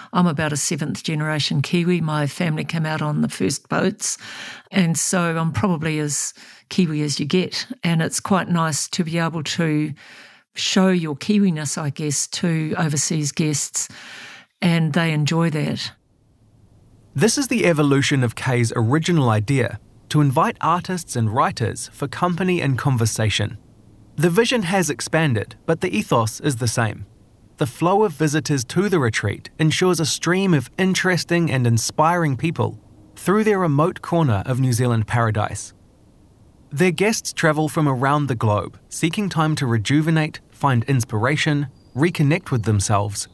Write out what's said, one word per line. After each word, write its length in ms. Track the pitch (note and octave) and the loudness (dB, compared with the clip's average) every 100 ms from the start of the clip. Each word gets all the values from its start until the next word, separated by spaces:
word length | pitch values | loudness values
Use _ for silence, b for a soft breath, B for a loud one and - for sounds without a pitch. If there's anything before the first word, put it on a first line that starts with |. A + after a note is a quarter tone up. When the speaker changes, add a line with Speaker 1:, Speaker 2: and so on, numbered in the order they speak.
| B | B
Speaker 1:
I'm 120 | - F3+ | 2 2
about 280 | D3+ D#3 | 2 -2
a 20 | D3 | -2
seventh 460 | - D#3 D3+ - | -2 -4 -4 -6
generation 580 | - D#3 D3+ D3+ - D#3+ | -4 -2 -2 -2 0 -2
Kiwi. 400 | - F3+ E3+ F3+ | 0 0 2 0
My 260 | D#3 D3+ D3 | 0 -2 -2
family 380 | - E3+ D#3 | -2 -2 -2
came 220 | D3 E3 D#3 | -4 -4 -2
out 160 | D#3 | -2
on 180 | D3+ D3+ | -2 -2
the 80 | D#3 | -2
first 400 | - F#3 D3 - | -2 -4 -4 -4
boats. 480 | D#3+ F#3 G#3 - - B B B B B | 0 0 -2 -6 -8 B B B B B
And 280 | F#3+ E3+ D#3+ | 0 0 0
so 380 | - F#3 E3+ E3 | -2 0 0 0
I'm 160 | E3 | -2
probably 460 | C#3 G#3 E3 D#3+ D3+ | 0 0 0 -2 -2
as 340 | D3 D3 - B B B - | -2 -4 -6 B B B -6
Kiwi 320 | - F3 D3+ | 0 0 0
as 180 | D3 C#3+ | -2 -4
you 60 | C#3+ | -2
get. 400 | F#3 F3 - - - | 0 0 -6 -10 -6
And 180 | E3+ E3 | -2 0
it's 200 | D#3+ - | 0 -4
quite 280 | - F#3+ D#3+ | 0 0 2
nice 400 | F3 D#3+ C#3+ - | 0 0 -2 -4
to 160 | - | -4
be 140 | E3 E3+ | -4 -2
able 240 | E3 D#3+ | -2 -4
to 500 | D3 - E3 D3+ D3+ D3 B B B B _ | -6 -2 0 0 -2 -6 B B B B _
show 340 | - - - F#3+ | -8 -2 2 4
your 280 | F3+ D#3+ C#3+ | 2 -2 -4
Kiwiness, 600 | - G#3 G3+ D#3 D3+ - | 0 2 2 0 -4 -4
I 140 | D3+ | -6
guess, 360 | - D3+ C#3+ - | -4 -4 -2 -4
to 460 | - F3 D#3+ D#3 - | -4 -2 0 -2 -2
overseas 540 | D#3+ D3 - D#3+ D3 | -2 0 -2 -2 -2
guests, 560 | - D#3 D3 - - - B B B B B B _ | 0 0 -2 -4 -6 -8 B B B B B B _
and 300 | F3 E3 D#3+ | 2 2 2
they 200 | D#3+ E3 | 2 0
enjoy 380 | D#3 D3 E3 E3 | 2 0 2 0
that. 400 | D3+ D3 C#3+ - - _ _ _ _ _ _ _ _ _ - _ C3+ | 0 -2 -4 -8 -14 _ _ _ _ _ _ _ _ _ -20 _ 0
Speaker 2:
This 200 | G#3 D4 | 2 2
is 120 | C#4 | 0
the 180 | A#3 F3 | 2 2
evolution 580 | D#3 D3+ C#3 - C#3+ | 4 4 4 2 2
of 100 | A#2+ | 0
Kay's 380 | - - B2 A2+ | -2 -2 0 2
original 560 | - A2 D3+ D#3+ E3+ B2+ | 0 2 2 2 2 4
idea, 480 | G#2+ G#2 C#3 A2 G#2 - - - | 2 2 0 0 -4 -14 -20 -2
to 120 | D3+ | 2
invite 360 | D3 C3 G3 - | 2 4 0 0
artists 560 | D#3 F3 E3+ F3+ - B2 | 0 0 -2 -8 -6 -2
and 180 | A2 | 0
writers 560 | A#2 E3+ - G#2+ F#2 - | 2 0 0 -4 -4 -10
for 140 | - C#3+ | -8 -8
company 540 | - F3+ E3+ F#3 F3+ | -2 -2 0 0 0
and 180 | C#3 B2+ | 0 0
conversation. 800 | D3 B2+ A2+ - G#2+ - G#2 - - - - - - - | 0 2 0 0 -2 0 -4 -6 -20 -20 -20 -20 -12 -2
The 140 | E3 | 2
vision 320 | F3 A#3 B3 | 2 2 0
has 280 | F3 F#3+ D#3 | 0 0 0
expanded, 640 | B2+ - D#3 D#3+ A2 - - - | -2 -2 0 2 0 -4 -6 -4
but 140 | E3 | -2
the 160 | F#3 G#3 | -2 -2
ethos 420 | - C3 A2 - | 2 2 2 -2
is 180 | - A#2 | -4 -2
the 120 | A#2+ | -2
same. 380 | - A2+ - G2+ - - _ - - | 0 -2 -4 -14 -20 -20 _ -18 -6
The 100 | C#3+ | -6
flow 380 | - E3+ G3+ | -2 0 2
of 80 | G#3+ | 2
visitors 520 | C#3 D#3 D3+ - C#3+ A#2 | 0 0 0 0 -2 -2
to 220 | E3 G3+ | -2 2
the 120 | F3+ | 2
retreat 500 | B2 - G#2 F#2 - - | 2 0 -4 -6 -10 -2
ensures 400 | D#3+ - F#3 E3+ | 0 2 2 2
a 80 | D3+ | 0
stream 480 | - - F3+ G3 | -2 0 2 4
of 160 | D#3+ A#2+ - | 2 0 -2
interesting 720 | F#3+ F3+ F#3 F3 - E3+ E3 | 0 2 0 0 0 0 2
and 160 | C3 A#2+ | 2 2
inspiring 680 | A#2 - - D#3 F3 D#3+ C3 | 2 0 0 2 2 0 0
people 440 | E3 E3 A2 G#2+ - - - - | -2 -2 -2 -4 -16 -20 -20 -6
through 260 | - G#3 | 0 2
their 160 | A3 G3+ | 4 2
remote 440 | F3 C#3 E3 - | 2 2 2 -2
corner 420 | - E3+ D3+ G2+ F2 | -2 2 2 2 0
of 140 | B2+ | 0
New 120 | C3 | 2
Zealand 360 | A#2 B2 A2+ G#2+ | 2 2 2 0
paradise. 640 | A#2+ A#2 G#2+ G#2+ - - - - _ _ - - _ - - - | 2 2 0 -2 -6 -12 -18 -20 _ _ -20 -20 _ -20 -20 -8
Their 200 | C#3+ F#3 | 0 2
guests 420 | D#3 G3 A3+ - | 4 0 0 -4
travel 360 | - E3 D3+ D#3 | 0 0 2 0
from 200 | E3+ D3 | 2 0
around 380 | C3 C3+ D3 C#3+ | 2 2 2 0
the 80 | |
globe, 460 | B2+ A2+ G#2 - - - | 0 2 2 -2 -10 -16
seeking 400 | - E3 E3+ G3+ | -4 -2 -2 -2
time 260 | D#3+ D#3 D3+ | 0 0 0
to 100 | C3+ | 0
rejuvenate, 760 | A2+ G2+ C#3 D#3+ D#3+ D#3 - - | 0 2 2 4 2 0 -4 -20
find 320 | - C#3+ A#2+ | -2 0 2
inspiration, 840 | A#2+ C3+ A2+ G#2+ B2 D3 - D3 C#3+ - - | 2 0 0 0 0 0 0 0 -2 -8 -12
reconnect 560 | B2 F3 E3 C#3+ E3 - | -2 0 2 2 2 0
with 140 | C3 | -2
themselves, 640 | G#2+ G#2 - G#2 G2+ G2 - | 2 2 2 0 0 -6 -10